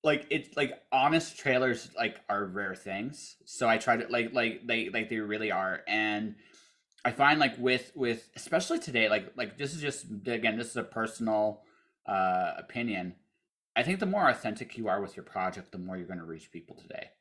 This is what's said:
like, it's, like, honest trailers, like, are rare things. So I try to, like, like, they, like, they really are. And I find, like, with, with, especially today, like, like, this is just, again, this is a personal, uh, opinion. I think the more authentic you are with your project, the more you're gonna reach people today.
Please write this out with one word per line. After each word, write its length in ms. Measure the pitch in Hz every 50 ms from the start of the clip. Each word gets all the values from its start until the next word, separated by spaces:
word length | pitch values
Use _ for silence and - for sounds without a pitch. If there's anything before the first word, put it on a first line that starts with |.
| -
like, 220 | 156 151 151 - -
it's, 260 | - 156 151 - -
like, 160 | 151 143 127 - - _ _
honest 460 | - 135 131 147 160 165 160 - -
trailers, 520 | - - 143 127 127 131 127 120 120 - - -
like, 220 | 104 120 - - - - -
are 160 | 104 101 101
rare 300 | 95 90 101 101 95 92
things. 640 | - - 104 95 98 107 135 147 - - - - _ _
So 220 | - - - 127
I 100 | 117 113
try 200 | 110 - - 120
to, 100 | 117 117 -
like, 240 | 127 120 113 113 -
like, 340 | 123 117 117 107 - -
they, 220 | 117 117 113 113 -
like, 200 | 95 117 107 107
they 80 | 120
really 340 | 110 107 101 104 107 110 107
are. 300 | 95 92 95 95 92 - -
And 480 | - 101 107 107 107 107 104 107 107 104 - - _ - - - _ _ _ _ _ _ _ _
I 60 | 123
find, 280 | 117 - 139 143 151 151
like, 180 | 147 135 -
with, 340 | 127 120 127 127 123 - - -
with, 340 | 151 131 120 113 113 - - _
especially 440 | - - - 165 165 185 - 330 330
today, 300 | - - 127 117 110 107
like, 220 | 104 104 92 - -
like, 220 | - 123 101 -
this 160 | - 143 139 156
is 80 | 165
just, 240 | 147 143 135 - - - 107 104 95
again, 320 | 127 120 110 113 113 104
this 120 | 113 120 113
is 80 | -
a 60 | 120 117
personal, 800 | - - 113 113 113 - - 117 113 110 107 107 107 104 - - _ _ _ _ _ _ _ _
uh, 480 | - 101 95 92 92 92 92 92 85 -
opinion. 580 | - - - - 123 117 117 104 92 90 90 90 _ _ _ _ _ _ _ _ _ _ _ _
I 80 | 117 123
think 160 | 151 190 190
the 60 | 208
more 240 | 185 196 208 - 139
authentic 480 | 120 - - 117 104 - - - -
you 100 | 120 110
are 140 | 107 110 104
with 140 | 101 92 -
your 100 | - -
project, 460 | - - 101 92 92 90 98 90 _
the 60 | -
more 200 | 92 90 92 92
you're 100 | 92 87
gonna 180 | 87 92 87 82
reach 260 | 82 80 80 - -
people 240 | - 85 82 - -
today. 340 | - - - - - - - _ _